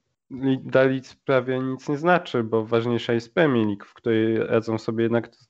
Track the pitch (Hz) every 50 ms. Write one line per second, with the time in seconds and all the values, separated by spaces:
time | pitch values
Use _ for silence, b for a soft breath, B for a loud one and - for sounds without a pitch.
0 | _ _ _ _ _ - 135 123 135 135 135 127 - - - 131 135 135 131 131
1 | 131 - - _ _ - 135 127 123 131 127 127 131 131 131 131 - - 147 139
2 | 160 175 180 170 175 - - 120 113 110 113 113 107 110 117 117 113 120 120 113
3 | - - 117 117 117 - - 180 160 147 127 117 107 104 101 104 - - - -
4 | - 120 113 110 110 113 110 110 - - 117 113 - 113 113 107 - - 113 113
5 | 117 113 117 117 113 - _ _ _